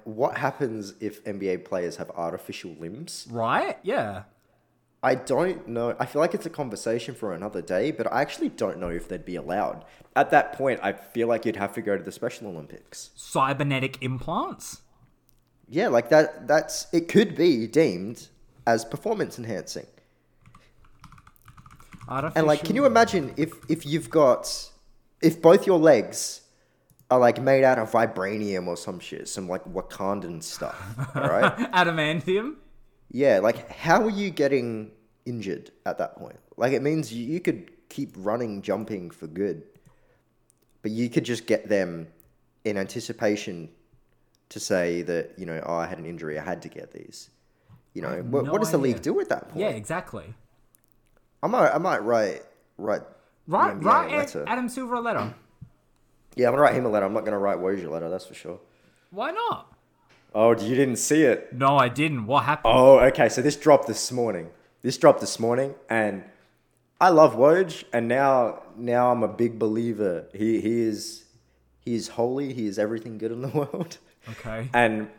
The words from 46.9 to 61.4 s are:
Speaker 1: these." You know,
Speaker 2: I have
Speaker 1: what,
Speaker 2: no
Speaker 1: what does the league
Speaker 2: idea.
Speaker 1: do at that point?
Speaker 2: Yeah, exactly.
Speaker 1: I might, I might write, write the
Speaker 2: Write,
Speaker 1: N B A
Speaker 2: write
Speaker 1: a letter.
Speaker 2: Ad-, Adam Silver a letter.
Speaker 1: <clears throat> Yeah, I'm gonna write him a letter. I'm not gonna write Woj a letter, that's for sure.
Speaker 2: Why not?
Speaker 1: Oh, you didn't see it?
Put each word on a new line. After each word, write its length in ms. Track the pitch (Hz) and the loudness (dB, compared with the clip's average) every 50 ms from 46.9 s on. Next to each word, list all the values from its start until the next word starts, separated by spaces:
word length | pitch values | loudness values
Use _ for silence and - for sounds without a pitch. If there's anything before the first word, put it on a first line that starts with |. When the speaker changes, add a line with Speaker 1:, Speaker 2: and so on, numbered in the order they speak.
Speaker 1:
these." 380 | - - - - - - - _ _ _ _ _ _ _ _ _ - - _ _ - | -18 -20 -20 -20 -20 -20 -20 _ _ _ _ _ _ _ _ _ -20 -20 _ _ -14
You 80 | - | -10
know, 60 | - - | -8 -8
Speaker 2:
I 80 | - | -8
have 100 | 90 - | -8 -6
Speaker 1:
what, 180 | 117 135 147 147 | -2 -2 -2 0
Speaker 2:
no 80 | 143 | 0
Speaker 1:
what 80 | 175 214 | -2 -2
does 100 | 220 160 | 0 0
the 80 | 170 143 | 0 0
league 180 | 135 127 113 | 0 0 -2
Speaker 2:
idea. 160 | - - 151 175 | -2 -2 -2 -2
Speaker 1:
do 60 | 403 | -2
at 80 | - - | -2 -2
that 180 | - - - - | -4 -6 -6 -8
point? 80 | - - | -6 -4
Speaker 2:
Yeah, 80 | 208 202 | -4 -4
exactly. 640 | 110 107 104 - 160 180 - - 120 92 76 101 117 _ _ _ _ _ _ _ _ _ _ _ _ _ _ _ _ _ _ _ _ _ | -4 -6 -8 -8 -8 -10 -10 -12 -14 -16 -16 -16 -20 _ _ _ _ _ _ _ _ _ _ _ _ _ _ _ _ _ _ _ _ _
Speaker 1:
I 40 | - | -6
might, 240 | 185 240 240 165 117 | -2 2 4 4 4
I 80 | 120 156 | 2 2
might 200 | 180 185 139 101 | 0 0 -2 0
write, 400 | 101 117 117 113 107 92 69 67 - - _ _ _ _ _ | 0 0 2 2 0 0 -4 -6 -12 -18 _ _ _ _ _
write 240 | - 98 107 98 - - - - _ _ _ _ _ _ | -8 -4 -4 -4 -4 -4 -10 -20 _ _ _ _ _ _
the 60 | 156 | -2
Speaker 2:
Write, 180 | 175 226 349 349 | 0 0 2 0
Speaker 1:
N 60 | 196 175 | 0 0
B 40 | 160 | 2
A 20 | 208 | 4
Speaker 2:
write 240 | 254 320 - 262 | 4 4 2 0
Speaker 1:
a 40 | 294 | -2
letter. 260 | 294 285 - - 151 | -2 -2 -4 -6 -6
Speaker 2:
Ad-, 60 | 143 - | -6 -4
Adam 200 | 240 254 247 233 | -4 -4 -4 -6
Silver 260 | - 269 254 233 247 | -6 -8 -8 -6 -6
a 40 | 233 | -4
letter. 340 | 233 233 190 117 104 113 - - | -4 -4 -4 -4 -4 -6 -8 -14
Speaker 1:
<clears throat> 60 | _ _ _ - - - _ _ _ _ _ _ _ _ _ _ _ _ - | _ _ _ -20 -20 -20 _ _ _ _ _ _ _ _ _ _ _ _ -2
Yeah, 120 | 123 123 120 | 2 2 2
I'm 40 | 127 | 6
gonna 80 | 143 | 6
write 120 | 147 127 117 | 6 6 6
him 100 | 131 127 | 4 0
a 40 | 110 | 2
letter. 180 | 107 104 98 | 2 2 2
I'm 60 | 98 | 0
not 120 | 107 110 104 | -2 -2 -2
gonna 140 | 107 104 98 | -2 -2 0
write 200 | 101 101 92 85 | 0 0 0 0
Woj 280 | 90 95 101 95 87 | -2 -2 -2 -2 -4
a 20 | 76 | -6
letter, 220 | 78 82 82 85 | -6 -6 -6 -6
that's 160 | 92 92 - | -6 -8 -10
for 80 | - 76 | -12 -20
sure. 240 | - - 82 90 - - _ _ _ _ _ _ _ _ _ | -16 -14 -14 -14 -14 -18 _ _ _ _ _ _ _ _ _
Speaker 2:
Why 200 | 180 202 247 320 | -10 -8 -6 -6
not? 420 | 359 453 466 427 - - - _ _ _ _ _ _ _ _ _ _ _ _ _ - | -4 -4 -4 -4 -6 -8 -12 _ _ _ _ _ _ _ _ _ _ _ _ _ 2
Speaker 1:
Oh, 160 | 107 113 117 | 4 6 6
you 240 | 117 117 101 117 127 | 4 4 0 0 2
didn't 220 | 131 139 127 113 | 2 2 2 0
see 260 | - - - 151 160 | -2 0 2 4 4
it? 300 | 151 123 101 - | 6 4 4 2